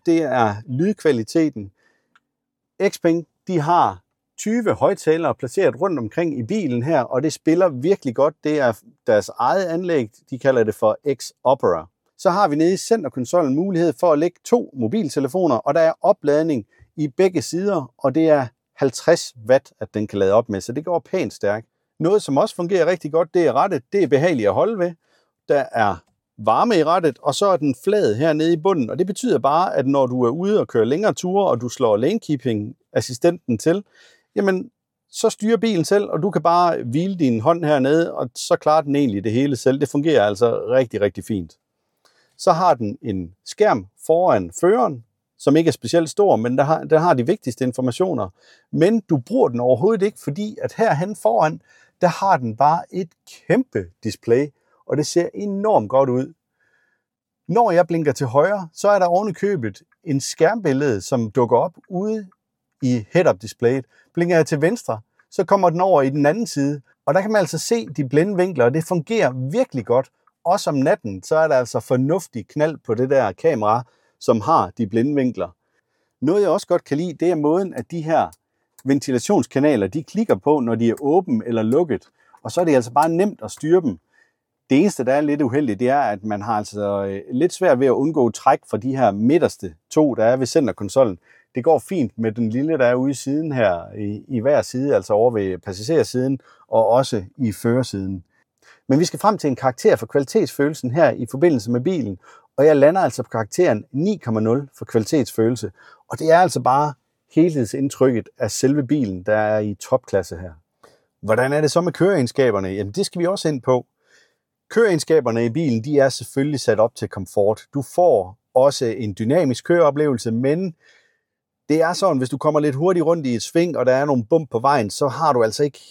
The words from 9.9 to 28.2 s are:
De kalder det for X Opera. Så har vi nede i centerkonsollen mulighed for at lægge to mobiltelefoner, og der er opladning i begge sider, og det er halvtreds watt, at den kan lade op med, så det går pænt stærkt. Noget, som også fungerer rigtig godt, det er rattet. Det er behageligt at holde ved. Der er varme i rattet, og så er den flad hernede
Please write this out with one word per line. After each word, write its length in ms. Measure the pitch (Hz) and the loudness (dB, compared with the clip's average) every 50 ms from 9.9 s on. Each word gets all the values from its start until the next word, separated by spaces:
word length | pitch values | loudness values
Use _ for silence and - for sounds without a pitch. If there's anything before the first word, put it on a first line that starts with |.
| 165 139 117 104 _ _ _ - | -2 -2 -2 -4 _ _ _ -14
De 100 | 131 123 | -10 -2
kalder 240 | - 135 131 120 110 | 0 2 4 4 2
det 120 | 110 - | 0 0
for 220 | - 113 107 107 - - 143 139 | 0 0 0 0 0 -2 -4 -4
X 180 | - - - - _ - | -4 -6 -18 -12 _ 0
Opera. 440 | 123 - - - 98 87 80 82 - _ _ _ _ _ - | 0 0 2 2 0 0 0 -4 -10 _ _ _ _ _ -2
Så 120 | - 185 | 0 0
har 180 | 175 202 208 160 | 2 2 2 2
vi 80 | 147 | 2
nede 180 | 151 160 175 190 | 2 2 2 0
i 40 | 175 | 0
centerkonsollen 800 | - - 226 220 160 127 - 135 120 - 175 175 160 131 131 | 0 -2 -2 -2 -2 -6 -8 -8 -6 -2 0 0 0 0 0
mulighed 380 | 151 185 196 185 165 170 165 - - | -2 -2 -2 0 0 0 0 0 0
for 140 | 180 175 151 | 2 2 2
at 60 | 147 | 2
lægge 180 | 165 175 - _ - | 2 -2 -4 _ -4
to 300 | - 240 247 - - - | 0 0 0 0 -2 -6
mobiltelefoner, 800 | 131 113 110 202 226 196 135 - 147 135 127 135 190 180 156 - | -4 -4 -2 -2 -2 -4 -2 -2 -2 -4 -2 -2 0 0 0 0
og 180 | - - 143 143 | 0 0 0 0
der 80 | 170 | 2
er 120 | 160 160 151 _ | 2 2 0 _
opladning 640 | - 175 156 _ - 143 143 151 160 165 143 117 101 _ _ _ - _ - | 0 0 0 _ 2 0 2 2 2 0 -2 -4 -4 _ _ _ -20 _ -8
i 120 | - 151 143 | -6 -6 -4
begge 340 | - - 190 185 180 147 | 0 0 0 2 2 -2
sider, 520 | 113 - 156 175 196 202 196 160 131 - _ _ | -6 -4 -6 -4 -2 -2 -2 -2 -4 -8 _ _
og 180 | - 135 131 | -2 0 2
det 140 | 160 160 160 | 2 4 4
er 180 | 151 143 127 113 _ _ _ _ _ | 4 4 2 -2 _ _ _ _ _
halvtreds 600 | - 143 131 - - - 160 202 - - - - 117 110 110 | -2 -2 -2 -2 0 2 2 2 2 2 -8 -16 -8 0 2
watt, 240 | 131 135 - - _ - | 2 2 2 -2 _ -14
at 140 | 107 - - | -12 -8 -6
den 140 | 107 107 104 | -6 -6 -4
kan 120 | - 101 | -2 0
lade 140 | 98 95 101 | 2 4 4
op 160 | 117 120 - | 2 2 0
med, 120 | 101 95 | -4 -8
så 100 | - - | -6 -8
det 140 | 123 143 156 | -8 -8 -6
går 140 | 180 170 160 | -4 -4 -4
pænt 340 | - - - 190 139 135 - | -4 -4 -4 -4 -4 -4 -6
stærkt. 340 | - - 196 147 113 - _ _ _ _ _ _ - | -4 -4 -4 -4 -4 -8 _ _ _ _ _ _ -2
Noget, 220 | 156 170 208 208 | 0 2 2 0
som 160 | - - 135 143 | 0 0 0 0
også 180 | 208 220 - | 0 0 -2
fungerer 300 | - 175 170 202 180 156 | -6 -4 -2 0 2 2
rigtig 260 | 165 185 170 - 151 | 2 0 -2 -4 -4
godt, 220 | 147 165 175 165 - | -2 -2 -2 0 0
det 140 | 180 165 139 | 0 2 2
er 60 | 113 | 2
rattet. 300 | 135 175 202 175 127 - _ | 2 0 0 -2 -4 -6 _
Det 120 | - 202 175 | -2 0 2
er 40 | 127 | 2
behageligt 400 | 143 131 156 185 160 120 104 98 | 2 2 2 2 0 2 0 0
at 60 | 95 | 2
holde 260 | 127 170 214 233 190 | 2 0 0 0 -2
ved. 120 | 175 175 165 _ _ _ _ _ _ _ _ _ _ - | -4 -4 -6 _ _ _ _ _ _ _ _ _ _ -2
Der 180 | 147 139 131 - | -2 -2 -2 -2
er 240 | - 117 107 101 85 82 _ _ _ _ _ _ _ - | -2 0 0 0 -2 -4 _ _ _ _ _ _ _ -6
varme 400 | 104 113 113 139 196 240 220 165 | 0 0 2 2 2 2 2 2
i 60 | 143 | 2
rattet, 360 | 156 170 190 165 147 120 _ | 2 2 2 0 0 -2 _
og 140 | - 151 135 | -4 -4 -2
så 100 | - 202 | 0 2
er 120 | 202 185 - | 2 2 2
den 180 | 151 143 123 - - | 0 -2 -2 -2 -2
flad 320 | 190 208 208 170 117 104 | -2 0 2 2 0 0
hernede 380 | 117 | 2